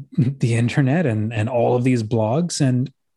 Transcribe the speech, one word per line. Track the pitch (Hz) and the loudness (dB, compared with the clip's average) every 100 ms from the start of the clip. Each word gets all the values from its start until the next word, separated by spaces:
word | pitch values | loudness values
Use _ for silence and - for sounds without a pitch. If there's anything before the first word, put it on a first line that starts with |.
| 139 | -8
<laughs> | - | -2
the | 123 139 120 117 | 0 0 0 0
internet | 117 - 131 156 151 | 0 2 2 2 0
and, | 107 107 | -2 -2
and | 113 110 | -2 -2
all | 120 117 123 | 0 2 2
of | |
these | 127 127 | 2 0
blogs. | 107 117 110 135 175 - | 0 0 0 0 -2 0
And | 139 127 131 _ _ | 0 0 -2 _ _